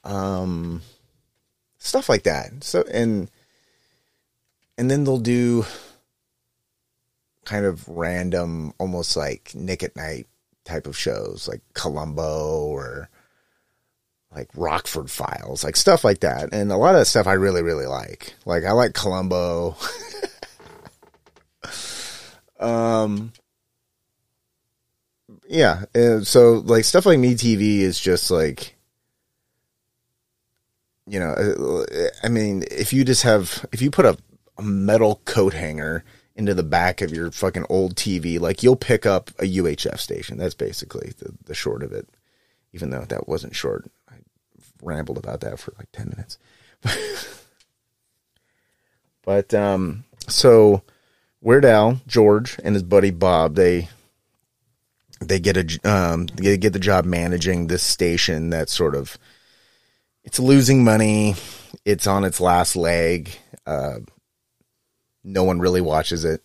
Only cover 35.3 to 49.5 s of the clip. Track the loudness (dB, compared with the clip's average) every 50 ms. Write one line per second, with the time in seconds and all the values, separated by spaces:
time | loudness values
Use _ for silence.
35.3 | 0 2 2 2 2 -2 -8 -8 -8 -8 -6 -6 -6 -6 -8 _ _ _ _ _
36.3 | _ -6 -4 -2 -2 -2 -2 0 0 0 0 0 -2 -2 -6 -6 -6 -8 -8 -8
37.3 | -6 -4 -4 -4 -4 -4 -6 -2 0 0 0 -2 -2 -4 -4 -4 -4 -4 -4 -4
38.3 | -4 -2 -2 -4 -4 2 4 4 4 4 2 -2 -2 0 2 0 0 0 -2 -6
39.3 | -10 -6 -6 -4 -2 -2 -2 -2 -2 -4 -6 -8 -8 -8 -10 -10 -10 -10 -10 -12
40.3 | -10 -8 -8 -8 -6 _ -10 -8 -8 -12 -14 -14 -14 -14 -14 -14 -16 _ -18 -18
41.3 | -18 -20 -18 -14 -12 -8 -6 -6 -6 -6 -10 -10 -12 -12 -14 _ _ _ _ _
42.3 | _ _ _ _ _ _ _ _ _ -12 -10 -8 -8 -10 -8 -8 -8 -8 -6 -6
43.3 | -8 -8 -8 -10 -12 -8 -6 -6 -6 -8 -10 -16 _ _ _ _ -20 -20 _ _
44.3 | _ _ _ _ _ _ _ _ _ _ -10 -10 -8 -8 -8 -8 -10 -10 -10 -10
45.3 | -10 -10 -10 -10 -10 -12 -14 -18 -18 -18 -20 _ _ -14 -12 -12 -12 -12 -14 _
46.3 | -18 _ _ _ _ _ _ _ _ _ _ -6 -6 -6 -8 -10 -10 -12 -14 -16
47.3 | -18 -20 _ _ _ _ _ _ _ _ _ _ _ _ _ _ _ _ _ _
48.3 | _ _ _ _ _ _ _ _ _ _ _ _ _ _ _ _ _ _ _ 0
49.3 | 0 0 0 _